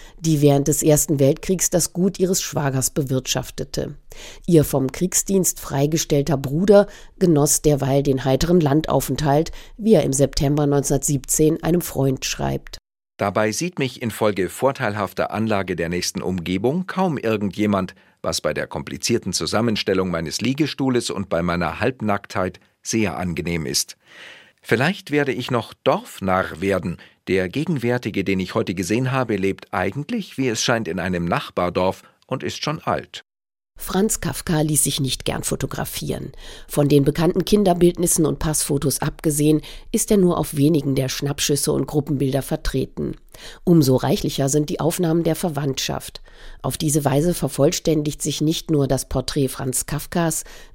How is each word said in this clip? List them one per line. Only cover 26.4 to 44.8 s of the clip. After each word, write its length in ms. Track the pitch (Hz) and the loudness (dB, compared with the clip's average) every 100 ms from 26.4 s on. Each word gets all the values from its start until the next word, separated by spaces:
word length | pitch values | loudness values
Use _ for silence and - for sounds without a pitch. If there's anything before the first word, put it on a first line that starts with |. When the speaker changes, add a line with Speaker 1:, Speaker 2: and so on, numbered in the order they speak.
| 92 80 | 0 -2
Speaker 2:
werden. 380 | 98 95 90 80 - _ - | -2 0 -2 -8 -14 _ -2
Der 200 | 92 92 | 0 0
gegenwärtige, 760 | 131 160 147 120 120 113 98 | -4 -2 -2 0 -2 -2 -2
den 160 | 95 95 | 0 0
ich 140 | 90 | 0
heute 200 | 113 107 | -2 -2
gesehen 360 | 90 85 113 127 | -2 0 0 0
habe, 260 | 131 113 101 | -2 -2 0
lebt 360 | 98 92 - | -2 -4 -6
eigentlich, 640 | 98 98 135 147 240 180 - | -4 -2 -4 -6 -6 -6 -4
wie 100 | 131 | -2
es 140 | 110 | 0
scheint, 240 | - 117 101 | 0 0 0
in 140 | 87 | -4
einem 240 | 90 90 | -2 -2
Nachbardorf 800 | 85 131 - - 87 90 92 - - _ - | -2 -2 -4 -2 -2 0 0 -2 -12 _ -10
und 160 | - | -8
ist 200 | 76 - | -8 -6
schon 180 | - 160 | -6 -6
alt." 440 | - 78 - - - _ _ _ _ | -4 -4 -6 -18 -20 _ _ _ _
Speaker 1:
Franz 460 | - - 190 214 - | -16 -4 0 0 -2
Kafka 400 | 165 - - 156 | -6 -6 -2 0
ließ 240 | 156 151 | 2 0
sich 160 | 143 143 | 0 -2
nicht 240 | 135 - | -2 -4
gern 180 | - - | -4 -4
fotografieren. 880 | - 135 139 - 135 - 147 127 135 - - - - | -4 -4 -4 -6 -6 -6 -6 -6 -8 -14 -18 -18 -4
Von 200 | - 143 | 2 4
den 160 | 143 | 6
bekannten 400 | 139 147 160 190 | 4 2 0 2
Kinderbildnissen 840 | 160 208 190 175 175 175 170 - 147 | 2 4 4 4 4 4 0 2 0
und 120 | 139 | 0
Passfotos 600 | 160 151 - 143 143 - | -2 -2 -2 0 0 -2
abgesehen, 600 | 147 143 160 147 151 151 - - - | -4 -2 -2 2 4 2 0 -16 -4
ist 200 | - - | -2 2
er 80 | 208 | 4
nur 200 | 180 170 | 4 2
auf 160 | 156 | -2
wenigen 400 | 147 143 160 139 | 2 4 4 2
der 140 | 135 131 | -2 -2
Schnappschüsse 640 | - 143 147 - 139 - | -4 -4 -2 0 0 0
und 140 | 139 135 | -2 0
Gruppenbilder 560 | 151 143 135 135 135 | -2 -2 0 0 0
vertreten. 720 | - 160 - 131 - - 147 - - - - - | -2 -4 -2 -2 -4 -4 -6 -8 -16 -20 -20 -4
Umso 320 | - 170 131 127 | 4 6 6 4
reichlicher 540 | 131 190 - - 139 | 2 0 -2 -2 0
sind 180 | 147 147 | 0 -2
die 100 | |
Aufnahmen 460 | - | -2